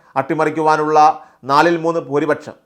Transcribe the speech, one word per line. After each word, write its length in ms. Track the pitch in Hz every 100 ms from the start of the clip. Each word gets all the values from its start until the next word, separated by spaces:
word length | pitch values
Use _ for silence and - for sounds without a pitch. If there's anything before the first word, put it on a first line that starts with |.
| _ 135
അട്ടിമറിക്കുവാനുള്ള 800 | 135 156 156 156 156 156 151 156 151 - - _ 123
നാലിൽ 260 | 143 165 170
മൂന്ന് 160 | 165 165 135
ഭൂരിപക്ഷം 480 | 143 151 147 - -